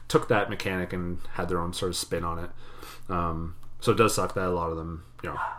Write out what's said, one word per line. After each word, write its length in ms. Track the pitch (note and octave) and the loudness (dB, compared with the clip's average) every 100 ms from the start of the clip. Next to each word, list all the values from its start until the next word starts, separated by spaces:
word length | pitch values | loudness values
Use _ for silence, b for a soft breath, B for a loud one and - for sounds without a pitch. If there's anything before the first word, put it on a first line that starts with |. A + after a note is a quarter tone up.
| - | 2
took 200 | D#3 - | 2 6
that 200 | G#2+ G2+ | 4 4
mechanic 420 | G#2 G2+ F#2 F2+ | 0 -2 0 -2
and 260 | F2+ F2 F2 - | -2 -2 -2 -2
had 140 | - F2 | -2 0
their 100 | F2+ | 0
own 120 | E2+ | 0
sort 180 | - F#2 | -2 -2
of 60 | E2+ | -2
spin 280 | - F2 | -2 -2
on 140 | E2+ E2+ | -2 -4
it. 120 | F2 b b b b b - | -6 b b b b b -2
Um, 460 | F2+ E2+ E2 E2 - - - | 0 0 0 -4 -6 -8 0
so 120 | - | 4
it 60 | G2+ | 6
does 160 | A2+ | 6
suck 200 | - F#2 | 6 2
that 120 | - F#2 | 2 2
a 40 | |
lot 200 | F2+ E2 | 2 0
of 60 | E2 | -2
them, 280 | E2 D#2+ - - | -4 -8 -10 -10
you 80 | F2 | -6
know, 80 | - B | -4 B